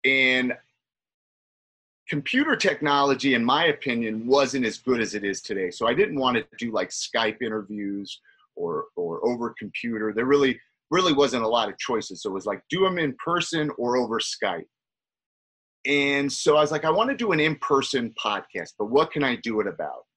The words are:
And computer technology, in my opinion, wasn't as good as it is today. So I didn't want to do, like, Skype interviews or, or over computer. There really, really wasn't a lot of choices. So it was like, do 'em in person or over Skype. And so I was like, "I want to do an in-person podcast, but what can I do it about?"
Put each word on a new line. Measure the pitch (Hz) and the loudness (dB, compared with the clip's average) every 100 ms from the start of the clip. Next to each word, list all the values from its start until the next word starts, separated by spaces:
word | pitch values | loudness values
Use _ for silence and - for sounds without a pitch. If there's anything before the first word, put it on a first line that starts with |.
And | 135 135 131 127 127 - _ _ _ _ _ _ _ _ _ _ _ _ _ _ - | 4 4 4 4 0 -4 _ _ _ _ _ _ _ _ _ _ _ _ _ _ -6
computer | 151 139 254 302 254 | -6 -2 0 2 2
technology, | 190 147 147 143 139 131 135 | 2 0 2 4 4 2 2
in | 123 | 2
my | 117 143 165 | 2 2 2
opinion, | 143 135 117 113 110 117 | 0 -2 -2 -2 -4 2
wasn't | 139 135 131 117 | 4 4 0 -2
as | - | -2
good | 123 120 | 0 0
as | 104 | 0
it | 101 | -2
is | 98 92 | -4 -6
today. | - 98 90 | -6 -4 -4
So | - 113 | -2 0
I | |
didn't | 131 208 143 | 2 0 2
want | 127 120 | 0 0
to | - - | -4 -8
do, | 120 | -4
like, | 107 92 | -4 -4
Skype | - - 117 113 107 | -6 -4 0 0 -2
interviews | 117 110 98 104 101 101 98 - _ _ _ | -4 -6 -6 -8 -6 -6 -10 -14 _ _ _
or, | - 85 76 - - | -6 -4 -4 -6 -6
or | 85 85 | -6 -2
over | 117 120 117 - | -2 -2 -6 -8
computer. | 104 - 120 110 107 | -12 -8 -6 -4 -4
There | 104 127 | -2 2
really, | 143 135 117 _ _ _ | 4 2 -2 _ _ _
really | 170 180 | 0 2
wasn't | 143 139 123 | 4 2 2
a | 110 | 2
lot | 117 104 | 2 0
of | 95 | -4
choices. | - 117 - 92 | -4 -4 -4 -8
So | 107 | -6
it | |
was | 95 101 | -4 -6
like, | 98 _ | -6 _
do | 180 190 | 0 2
'em | 180 | 2
in | 151 127 | -2 -4
person | - 175 - 165 151 - | -2 -2 0 -2 -2 -2
or | 120 123 | 0 2
over | 117 113 | 0 -2
Skype. | - - 104 87 - _ _ _ _ _ _ _ _ _ _ _ 135 | -4 -2 -2 -4 -10 _ _ _ _ _ _ _ _ _ _ _ 0
And | 143 139 143 143 | 2 4 2 0
so | - 165 151 | 0 4 4
I | |
was | 147 | 4
like, | 151 | 2
"I | 160 | 2
want | 170 240 | 2 2
to | 277 | 0
do | 226 | 0
an | 160 | 2
in-person | 156 151 - 139 - 131 117 | 2 0 2 2 2 -2 -2
podcast, | - 107 101 - 95 82 - | -4 -4 -4 -6 -10 -10 -6
but | 107 | 2
what | 131 156 | 2 2
can | - | 0
I | 135 117 | 0 -2
do | 117 107 | -2 -2
it | 98 | -2
about?" | 85 73 64 _ | -4 -8 -10 _